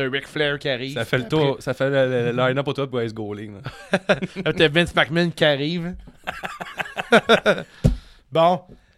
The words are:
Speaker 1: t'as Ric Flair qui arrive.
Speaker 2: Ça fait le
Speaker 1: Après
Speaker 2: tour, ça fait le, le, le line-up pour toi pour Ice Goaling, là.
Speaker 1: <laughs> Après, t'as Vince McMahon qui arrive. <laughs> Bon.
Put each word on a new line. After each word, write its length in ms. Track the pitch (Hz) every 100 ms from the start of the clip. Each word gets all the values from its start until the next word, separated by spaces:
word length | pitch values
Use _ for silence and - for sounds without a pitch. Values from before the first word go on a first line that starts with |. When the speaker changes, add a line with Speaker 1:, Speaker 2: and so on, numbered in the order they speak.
Speaker 1:
t'as 80 | 135
Ric 160 | 139 -
Flair 320 | 151 147 143
qui 100 | 147
arrive. 260 | 123 135
Speaker 2:
Ça 100 | 135
fait 140 | 113 131
le 60 | 117
Speaker 1:
Après 100 | 156
Speaker 2:
tour, 200 | 139 131
ça 120 | -
fait 160 | 127 135
le, 200 | 139 131
le, 240 | 127 120
le 40 | 120
line-up 280 | 127 131
pour 100 | 139
toi 160 | 135 135
pour 100 | 120
Ice 140 | 117
Goaling, 400 | 110 104 104 104
là. 60 | 101 135 - -
Speaker 1:
<laughs> 160 | 185 -
Après, 440 | 175 175 196 170
t'as 140 | 165 160
Vince 240 | 151 170
McMahon 360 | 175 147 170 170
qui 140 | -
arrive. 500 | 160 139 147 175 170 180 - - -
<laughs> 840 | - - - - - - - - 226 - 226 214 175 - - - - - - _
Bon. 300 | 156 170 180 - - _